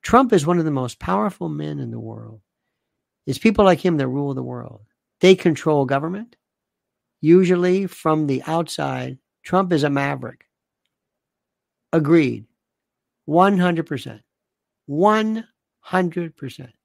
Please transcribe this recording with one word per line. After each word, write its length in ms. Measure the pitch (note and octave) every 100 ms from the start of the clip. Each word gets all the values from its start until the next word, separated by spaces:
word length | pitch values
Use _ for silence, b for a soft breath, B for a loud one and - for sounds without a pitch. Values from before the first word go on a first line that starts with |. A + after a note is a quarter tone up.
Trump 320 | - A#3 B3+
is 120 | F#3+ D3
one 140 | F3
of 60 | D#3+
the 60 |
most 280 | C#3 B2+ -
powerful 500 | - F#3+ G#3+ - E3+
men 300 | D3+ D3+ D3
in 120 | B2
the 80 | A2+
world. 420 | A2+ A2 A2+ A2 _ _ _ _ _ _ _ _ -
It's 120 | C3
people 280 | A3 G#3 G3
like 140 | E3+
him 180 | F#3 D#3
that 100 | C3
rule 260 | C3+ C#3+
the 100 | C3
world. 380 | B2 B2 B2 G#2+ G#2+ _ _ _
They 140 | F3+ F#3+
control 500 | F3+ D3 D#3+ D3+ C3
government, 500 | C3+ D#3+ F#3+ A#3 _ _ _ _ _ _ _ _ _
usually 680 | D3+ F3 F3+ F3+ F3+ F#3+ F#3+
from 400 | - D#3+ D#3 D3+
the 160 | C3 -
outside. 720 | E3 E3 - C#3 C3 B2+ C3 _ _
Trump 280 | - F#3 F#3
is 120 | E3
a 60 | D3
maverick. 560 | C#3 C#3 C#3 A#2+ - _ _ _ _ _ _ _ _ _ _ _ _ _ _ _
Agreed. 540 | E3 D3 E3 C3+ A2+ G#2+ _ _ _ _ _ _ _ -
One 340 | D#3+ F#3+ G3
hundred 260 | F3+ E3 D#3+
percent. 360 | C3+ B2+ G#2+ _ _ _ _ _ _ -
One 600 | C#3+ G3+ G#3+ A3 A3 - _ _ _
hundred 560 | - F#3 F3+ F3 E3 _
percent. 360 | C3 - B2+ _